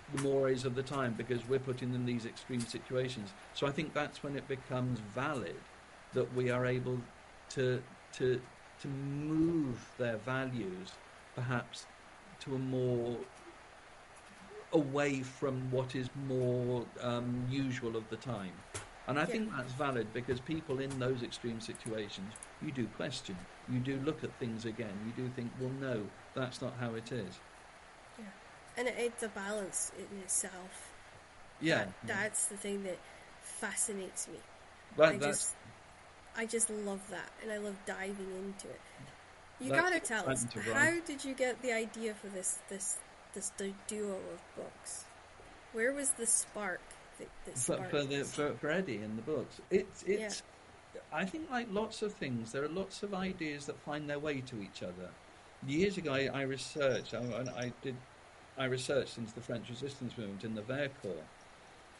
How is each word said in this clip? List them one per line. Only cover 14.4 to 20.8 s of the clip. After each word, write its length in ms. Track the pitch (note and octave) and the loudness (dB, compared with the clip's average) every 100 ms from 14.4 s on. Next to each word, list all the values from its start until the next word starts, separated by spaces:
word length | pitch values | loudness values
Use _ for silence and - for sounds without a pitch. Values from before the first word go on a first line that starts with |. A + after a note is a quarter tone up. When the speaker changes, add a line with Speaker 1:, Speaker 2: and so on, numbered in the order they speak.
| - G#4+ - | -14 -14 4
Speaker 1:
away 480 | E3 C#3 C#3 C#3+ C3+ | 4 6 4 4 4
from 500 | B2+ - C#3+ C3 C3 | 0 0 0 0 2
what 240 | B2+ C3 C3+ | 2 2 0
is 140 | B2+ C#3 C3+ | -2 -2 0
more, 580 | B2+ B2+ B2 B2 B2 A2+ - | 4 4 4 4 2 0 -2
um, 440 | B2 A#2+ B2 B2 B2 | 0 2 2 0 2
usual 460 | C3+ C3+ B2 A#2 A2+ | 2 2 2 0 0
of 140 | A2 | -2
the 80 | A2 | -6
time. 340 | C3 A2 F#2+ - - - - - - | -2 -2 -2 -8 -8 -8 -8 -10 0
And 100 | C#3 | 2
I 40 | |
Speaker 2:
Yeah. 60 | E3+ | 4
Speaker 1:
think 280 | A3 G#3+ C#3+ | 2 0 -2
that's 180 | B2+ | -2
valid, 400 | B2+ C#3+ B2 G#2+ | 2 2 4 2
because 260 | B2+ B2+ B2 | 0 0 0
people 400 | - D#3+ - | 0 -2 0
in 200 | C3 | 0